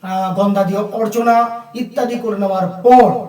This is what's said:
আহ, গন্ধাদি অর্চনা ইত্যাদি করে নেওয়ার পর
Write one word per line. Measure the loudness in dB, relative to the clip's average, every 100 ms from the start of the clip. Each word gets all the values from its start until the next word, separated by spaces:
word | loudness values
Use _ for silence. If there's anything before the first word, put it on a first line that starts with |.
আহ, | -6 -4 -4
গন্ধাদি | 0 0 2 0 -2
অর্চনা | -4 -4 -4 -2 2 2 2 -4 -12
ইত্যাদি | -10 -8 -4 -4 -4
করে | -6 -4
নেওয়ার | -2 -2 -4
পর | 0 6 6 6 2